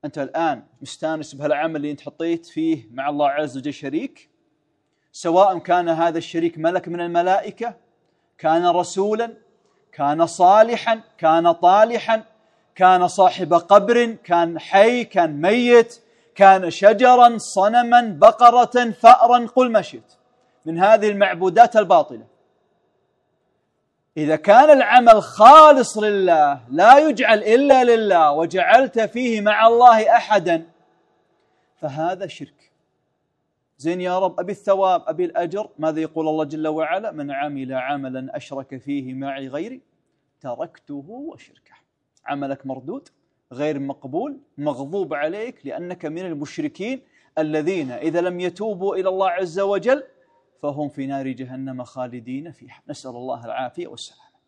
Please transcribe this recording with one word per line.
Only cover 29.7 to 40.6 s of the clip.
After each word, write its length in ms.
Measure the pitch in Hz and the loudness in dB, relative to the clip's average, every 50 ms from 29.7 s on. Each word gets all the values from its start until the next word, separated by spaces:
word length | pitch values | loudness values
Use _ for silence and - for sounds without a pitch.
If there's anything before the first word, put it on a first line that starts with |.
| 233 233 247 247 233 220 220 - 220 | 4 8 8 8 8 6 4 2 2
أحدا، 500 | 233 - - 214 202 165 175 170 160 165 - _ _ _ _ _ _ _ _ _ _ _ _ _ _ _ _ _ _ _ _ _ | 0 2 2 -2 0 0 0 -4 -4 -4 -10 _ _ _ _ _ _ _ _ _ _ _ _ _ _ _ _ _ _ _ _ _
فهذا 520 | _ - 151 135 147 160 170 185 180 196 170 | _ -12 -12 -8 -6 -6 -6 -6 -6 -10 -14
شرك. 420 | - - 147 - _ _ _ _ _ _ _ _ _ _ _ _ _ _ _ _ _ _ _ _ _ _ _ _ _ _ | -14 -16 -20 -20 _ _ _ _ _ _ _ _ _ _ _ _ _ _ _ _ _ _ _ _ _ _ _ _ _ _
زين 240 | - 160 175 180 | -8 -8 -6 -6
يا 180 | 180 185 180 185 | -6 -6 -4 -4
رب، 200 | 196 185 175 - | -4 -4 -6 -8
أبي 120 | 180 180 | -10 -10
الثواب، 520 | 202 - _ - 196 190 196 190 185 170 170 - | -10 -12 _ -4 -2 0 0 0 -2 -2 -4 -8
أبي 180 | 160 156 180 | -8 -6 -6
الأجر، 440 | 170 160 - 175 170 151 202 214 - _ _ | -6 -4 -6 -8 -6 -8 -10 -12 -12 _ _
ماذا 220 | 151 160 156 151 | -6 -6 -6 -6
يقول 280 | 160 156 156 160 160 156 | -8 -8 _ -8 -6 -6
الله 160 | 156 156 156 | -4 -6 -6
جل 240 | 143 156 156 156 156 | -8 -8 -8 -8 -8
وعلا؟ 440 | 156 156 160 151 170 190 214 226 | -6 -6 -6 -6 -6 -8 -8 -10
"من 200 | 160 156 147 143 | -12 -12 -14 -12
عمل 420 | 139 135 143 147 143 139 131 127 135 | -10 -10 -10 -10 -10 -12 -12 -10 -10
عملا 640 | 131 127 131 143 143 135 131 127 131 131 135 - 151 | -10 -8 -8 -8 -10 -10 -12 -12 -12 -14 -14 -14 -16
أشرك 400 | 139 - 139 135 135 _ - 131 | -16 -14 -16 -16 -16 _ -18 -20
فيه 360 | _ 143 143 143 131 127 131 | _ -10 -10 -10 -10 -12 -14
معي 340 | 131 135 143 135 139 135 135 | -12 -12 -12 -12 -12 -14 -12
غيري 340 | 127 147 175 226 262 262 _ _ _ _ _ _ _ _ _ _ _ _ | -12 -12 -12 -12 -16 -20 _ _ _ _ _ _ _ _ _ _ _ _
تركته 640 | _ 135 120 120 | _ -14 -12 -12